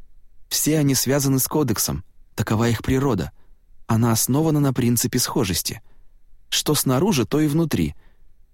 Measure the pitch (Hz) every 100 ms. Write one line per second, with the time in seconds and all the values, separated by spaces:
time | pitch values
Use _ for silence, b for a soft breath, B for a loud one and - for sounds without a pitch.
0 | - - - - - - 143 156 143 127
1 | 123 143 135 135 - 156 135 104 - 73
2 | - - - - - 110 117 113 - 131
3 | 139 95 71 - - - _ - - 110
4 | 117 117 - 135 160 147 139 131 117 120
5 | 123 127 - 156 95 82 - - - -
6 | - - - - - - - 143 135 127
7 | 208 143 107 147 156 160 165 - 76 -
8 | - - - - -